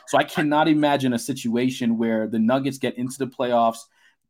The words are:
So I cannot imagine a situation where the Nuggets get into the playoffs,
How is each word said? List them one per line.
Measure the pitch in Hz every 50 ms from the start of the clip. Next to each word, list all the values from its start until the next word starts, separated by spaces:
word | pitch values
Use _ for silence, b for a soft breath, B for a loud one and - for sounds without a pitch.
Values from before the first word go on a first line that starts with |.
| B
So | - -
I | 135 151
cannot | 147 - 180 156 147 147 151 160
imagine | 160 151 151 147 147 143 135 131 131 120
a | 117
situation | - - 127 135 - 117 113 120 123 127 131 - 123 117 117
where | 113 117 113 113 110 110
the | 107 117 113
Nuggets | 110 113 127 139 135 139 131
get | 135 - 120 -
into | 123 123 127 127
the | - 135
playoffs, | 127 - - 127 123 120 117 117 113 113 - - - _ _ _ _ _ _ _